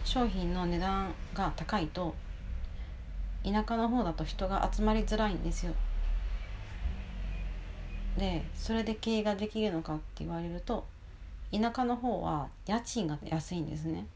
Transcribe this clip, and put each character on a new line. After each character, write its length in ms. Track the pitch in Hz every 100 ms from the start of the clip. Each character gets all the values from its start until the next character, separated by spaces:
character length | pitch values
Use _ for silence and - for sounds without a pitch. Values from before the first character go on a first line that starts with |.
商 240 | - 262 233
品 240 | 185 175
の 140 | 180 175
値 140 | 175
段 340 | 185 196 190 156 - -
が 180 | 185 -
高 240 | 160 208
い 60 | 156
と、 280 | - 175 - - - - - - - - - - - - -
田 200 | 196 208 220
舎 100 | 233
の 100 | 226
方 160 | 247
だ 100 | 185
と 120 | 160 156
人 220 | - 190
が 200 | 196 -
集 80 | -
ま 140 | 214 220
り 60 |
づ 140 | 214 214
ら 120 | 214
い 60 | 170
ん 80 |
で 80 | 170
す 160 | 160 180
よ。 60 | - - - - - - - - - - - - - - - - - - - - - - - - 190
で、 260 | 190 170 - -
そ 180 | -
れ 100 | 226
で 120 | 220 220
経 220 | - 220
営 60 |
が 120 | 208 196
で 120 | 214
き 160 | 220
る 80 | 214
の 120 | 165
か 120 | 160 156
っ 20 |
て 260 | - - 156
言 40 |
わ 120 | 170
れ 80 | 170
る 120 | 175
と、 260 | - 226 - - - - - - -
田 200 | 208 226
舎 120 | 226 240
の 100 | 240
方 280 | 247 214
は 260 | 165 156 135 - -
家 160 | 220
賃 240 | 233 240 170
が 140 | 151
安 300 | - 160 151
い 60 | 180
ん 80 | 151
で 100 | 151
す 60 |
ね 240 | 160 165 214